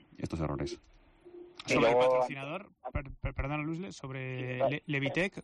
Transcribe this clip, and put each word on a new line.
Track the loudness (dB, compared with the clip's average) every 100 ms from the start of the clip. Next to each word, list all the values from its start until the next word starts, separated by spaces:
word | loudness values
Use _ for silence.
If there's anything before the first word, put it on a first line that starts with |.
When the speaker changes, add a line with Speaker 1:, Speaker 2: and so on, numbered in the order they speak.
| -10 -12
Speaker 1:
estos | -8 -4
errores. | -2 -2 -4 -8 -14 -20 _ _ -20 -18 -18 -12 0
Speaker 2:
Y |
Speaker 3:
Sobre | 4 6
el | 8
Speaker 2:
luego | 8
Speaker 3:
patrocinador, | 6 4 -2 -8 -8 -10 _ -8
per-, | -6 -6 -6
per-, | -6
perdona, | -4 -2 -2
Luis, | -2 -4 -6
sobre | -10 -8 -8 -6 -6 -4
Speaker 2:
Sí, | 0
vale. | 0 0 -2
Speaker 3:
Le-, | -2
Levitec, | 0 0 -2 -4